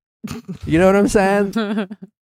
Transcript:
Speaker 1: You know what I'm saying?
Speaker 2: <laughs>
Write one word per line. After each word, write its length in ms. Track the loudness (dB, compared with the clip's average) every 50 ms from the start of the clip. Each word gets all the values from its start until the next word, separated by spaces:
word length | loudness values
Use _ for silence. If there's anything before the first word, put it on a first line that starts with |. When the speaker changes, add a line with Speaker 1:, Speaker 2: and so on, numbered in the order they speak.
| _ _ _ _ -14 -14 -14 -14 -14 -16 -16 -12 -6
Speaker 1:
You 140 | -2 2 4
know 80 | 4
what 80 | 4 4
I'm 120 | 4 2 2
saying? 440 | 2 2 2 2 2 0 0 -2 -2
Speaker 2:
<laughs> 440 | -4 -4 -4 -4 -6 -6 -8 -10 -16 -20 -20 _ _ _ _